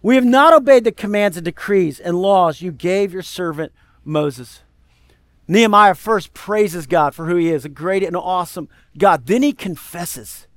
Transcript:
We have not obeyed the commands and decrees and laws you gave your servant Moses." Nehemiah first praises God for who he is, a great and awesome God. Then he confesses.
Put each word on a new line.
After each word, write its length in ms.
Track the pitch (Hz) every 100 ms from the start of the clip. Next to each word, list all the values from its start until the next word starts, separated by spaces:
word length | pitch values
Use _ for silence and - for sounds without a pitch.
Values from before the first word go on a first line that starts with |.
We 120 | 196 262
have 100 | 247
not 280 | 262 302
obeyed 300 | 320 262 262
the 80 | 226
commands 460 | - 208 208 208 170
and 80 | 170
decrees 540 | - - 202 170 135
and 220 | 175 175
laws 400 | 190 196 170 151
you 100 | 175
gave 420 | 139 170 190 196
your 100 | 185
servant 480 | 175 - 175 151 151 _ _ _
Moses." 580 | - 156 151 123 123 - _ _ _ _ _ _ _ _ -
Nehemiah 480 | 190 226 208 208 180
first 380 | - 220 -
praises 540 | - - 214 208 170 139
God 280 | 165 147 -
for 100 | 165
who 120 | 175
he 120 | 165
is, 140 | 156 143
a 40 |
great 340 | 139 170 196
and 120 | 190 175
awesome 520 | 180 185 175 - 151 _ _ -
God. 300 | 196 160 120
Then 160 | 220
he 100 | 285
confesses. 920 | - 202 160 - 170 175 - 107 - _